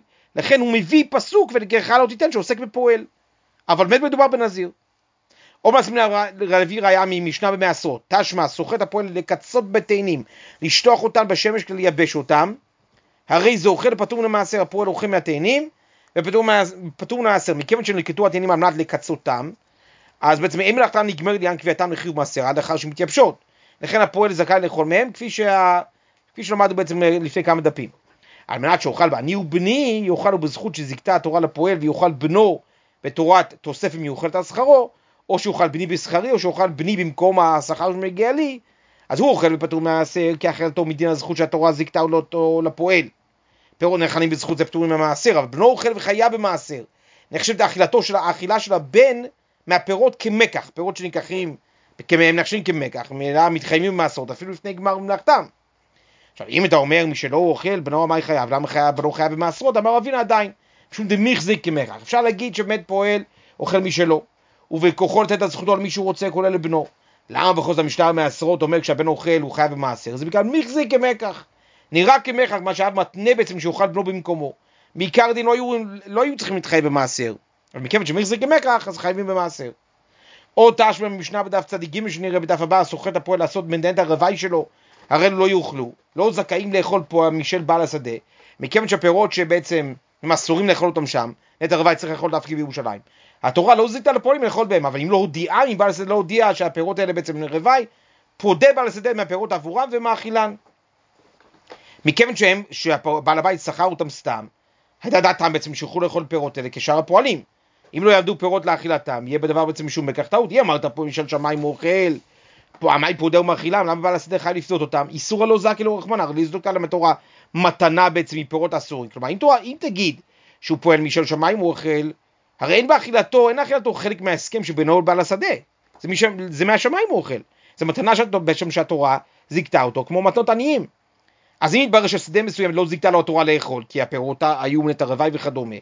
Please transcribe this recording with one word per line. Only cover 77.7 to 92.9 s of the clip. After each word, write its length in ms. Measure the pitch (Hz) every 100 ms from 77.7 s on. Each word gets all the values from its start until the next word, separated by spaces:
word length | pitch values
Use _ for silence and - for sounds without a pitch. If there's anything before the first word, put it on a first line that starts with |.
אבל 100 | 127
מכיוון 220 | 127 208 156
שמיחזיק 340 | 170 196 220
כמקח, 480 | 269 311 254 233 202
אז 100 | 165
חייבים 300 | 180 190 196
במעשר. 440 | 185 175 - 127 - _ _ _ _ _ - _ -
או 140 | 233
תשמע 380 | 226 220 180 208
במשנה 340 | 196 151 208
בדף 220 | 196 196 202
צדיק 240 | 190 165
ג' 200 | 175 220
שנראה 300 | 160 190 180
בדף 220 | 165 165
הבא, 220 | 165 185
סוחט 320 | 170 156 196 180
הפועל 240 | 160 180
לעשות 280 | 165 196 165
בין 140 | 165
דנת 180 | 170 185
הרווי 380 | 165 156 175 185
שלו, 280 | 185 170 151 _ _ _ -
הרי 200 | 147 190
לא 200 | 190 190
יאכלו, 420 | 196 135 135 120 - _ 151
לא 160 | 208
זכאים 420 | 202 190 180 202
לאכול 280 | 190 165 196 147
פה 220 | 165 160
משל 300 | 160 143 185
בעל 200 | 160 170
השדה, 300 | 160 151 123 117 - _ _ -
מכיוון 280 | 135 214 220
שהפירות 460 | 196 175 180 208
שבעצם 600 | - 165 175 - 170 139 127 _ _
הם 80 | 156
אסורים 360 | 156 - 165 202
לאכול 220 | 143 175
אותם 180 | 165 143
שם, 240 | 135 117 - _ _
נטע 140 | 160 165
הרווי 200 | 170 165
צריך 160 | 160
לאכול 200 | 156 170
דווקא 240 | 156 143 151
בירושלים. 440 | 147 135 120